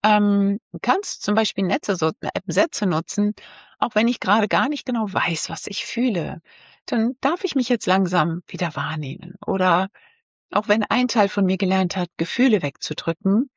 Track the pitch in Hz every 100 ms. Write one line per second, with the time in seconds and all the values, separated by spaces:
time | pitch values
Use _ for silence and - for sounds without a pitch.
0 | 220 214 208 202 196 202 _ 175 - 330
1 | 415 - - 208 214 - 190 240 - 180
2 | 156 - - - 190 165 311 - 196 160
3 | - - 208 202 - - - _ 240 214
4 | 226 247 214 214 202 175 233 294 - 240
5 | 214 180 - 160 - 160 - - - -
6 | 254 190 147 160 _ - - _ - 233
7 | 226 254 - 339 370 269 247 240 - 190
8 | 185 180 165 165 - 170 170 147 147 156
9 | 139 135 - - - 190 185 175 190 _
10 | _ _ _ _ _ 208 - 214 214 220
11 | 254 233 202 - 190 185 185 190 185 -
12 | 175 - 175 - 262 208 147 - - 156
13 | - 165 190 202 269